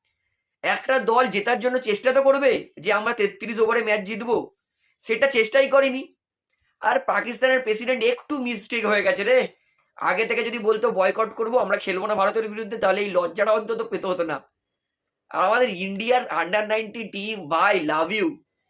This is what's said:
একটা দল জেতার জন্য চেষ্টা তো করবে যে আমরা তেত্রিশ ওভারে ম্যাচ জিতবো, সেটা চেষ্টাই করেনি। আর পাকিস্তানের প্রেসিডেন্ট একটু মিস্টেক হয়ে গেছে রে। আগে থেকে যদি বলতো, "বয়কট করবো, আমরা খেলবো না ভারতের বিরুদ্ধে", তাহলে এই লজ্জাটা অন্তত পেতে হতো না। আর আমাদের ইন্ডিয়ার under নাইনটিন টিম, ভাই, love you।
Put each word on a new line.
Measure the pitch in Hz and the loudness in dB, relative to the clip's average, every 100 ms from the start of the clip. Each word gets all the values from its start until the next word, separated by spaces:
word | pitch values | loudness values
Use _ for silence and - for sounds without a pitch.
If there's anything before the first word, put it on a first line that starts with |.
| _ _ _ _ _ _ | _ _ _ _ _ _
একটা | 165 196 - 262 | -2 -2 0 0
দল | 214 226 254 | 2 2 2
জেতার | 202 196 247 | 0 0 0
জন্য | 247 254 | 0 -2
চেষ্টা | 214 202 247 | -2 0 2
তো | 262 | 4
করবে | 269 277 277 196 - - | 4 4 4 2 -4 -8
যে | 151 | -2
আমরা | 208 214 | 0 0
তেত্রিশ | 226 196 - 226 220 | 0 -2 -2 -8 0
ওভারে | 220 233 | 2 2
ম্যাচ | 214 208 | 0 -2
জিতবো, | 190 214 233 214 - _ _ _ _ _ | -2 -8 -2 -2 -2 _ _ _ _ _
সেটা | - 226 277 | -6 0 2
চেষ্টাই | 262 214 277 269 | 2 2 4 4
করেনি। | 269 277 254 - _ _ _ _ _ _ _ | 4 2 -2 -8 _ _ _ _ _ _ _
আর | 214 247 | 0 0
পাকিস্তানের | 262 196 220 214 254 262 | 0 -2 -2 -2 2 2
প্রেসিডেন্ট | 254 214 233 254 | 0 -2 -2 0
একটু | 226 247 - 294 | 0 0 -4 -6
মিস্টেক | 247 226 - 233 208 | -4 -6 -4 -2 0
হয়ে | 208 | 2
গেছে | 196 185 | 2 0
রে। | 202 254 233 - _ _ _ - | 2 2 2 -6 _ _ _ -6
আগে | 160 185 220 | -2 0 0
থেকে | 226 | -2
যদি | 226 233 | -2 -2
বলতো, | 208 214 233 | 0 2 0
"বয়কট | 190 190 196 220 - | 2 0 0 -4 -4
করবো, | 226 247 | 0 0
আমরা | 196 202 | 0 -2
খেলবো | 202 185 208 | -2 -4 -2
না | 208 | 0
ভারতের | 196 214 220 | 0 0 -4
বিরুদ্ধে", | 214 214 220 | -6 -8 -2
তাহলে | 196 196 | 0 2
এই | 208 | 2
লজ্জাটা | 180 175 170 208 | 0 0 0 2
অন্তত | 220 214 226 226 | 2 0 -6 -4
পেতে | - 190 | -6 -4
হতো | 180 | -2
না। | 165 139 - _ _ _ _ _ _ _ _ | -2 -4 -10 _ _ _ _ _ _ _ _
আর | 156 185 | 0 2
আমাদের | 226 247 | 2 0
ইন্ডিয়ার | 180 190 196 226 247 240 | -2 -6 -6 0 0 2
under | 160 165 208 214 | -2 0 -2 0
নাইনটিন | 220 220 226 214 | -2 -4 -10 -10
টিম, | 202 202 220 151 | -10 -8 -8 -2
ভাই, | 160 190 202 151 | 2 4 2 0
love | 156 165 214 | 0 0 0
you। | 175 143 _ _ _ | -2 -4 _ _ _